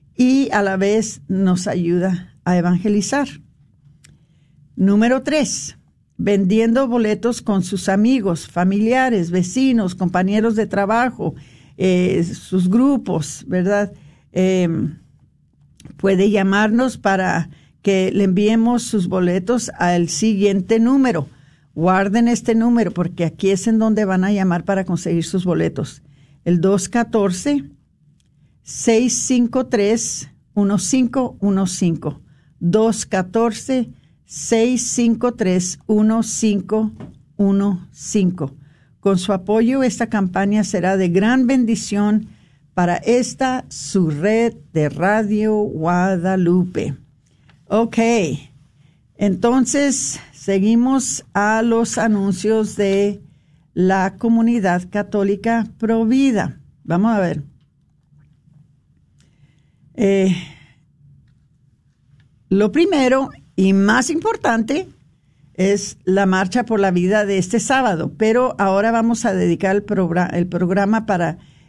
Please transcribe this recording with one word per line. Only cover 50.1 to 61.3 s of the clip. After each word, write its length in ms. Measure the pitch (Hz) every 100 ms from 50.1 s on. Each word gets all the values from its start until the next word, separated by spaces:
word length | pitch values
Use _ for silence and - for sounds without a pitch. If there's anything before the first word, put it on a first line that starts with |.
| - -
seguimos 920 | - - 196 208 233 247 269 - - -
a 280 | 196 208 220
los 360 | 233 226 226 -
anuncios 800 | 226 208 196 185 208 220 214 202
de 460 | 196 196 202 202 - _ _ _ _
la 420 | 170 185 190 190 190
comunidad 720 | 226 226 226 240 190 180 180
católica 800 | 208 202 208 196 196 226 233 220 -
Provida. 800 | 226 226 220 262 269 208 139 - - _
Vamos 280 | - 175 220
a 60 | 214
ver. 240 | 175 147 139 - _ _ _ _ _ _ _ _ _ - _ _ _ _ _ _ _ _ _ _ _ _ _ -
Eh, 400 | 196 196 190 175 - - - _ _ _ - - _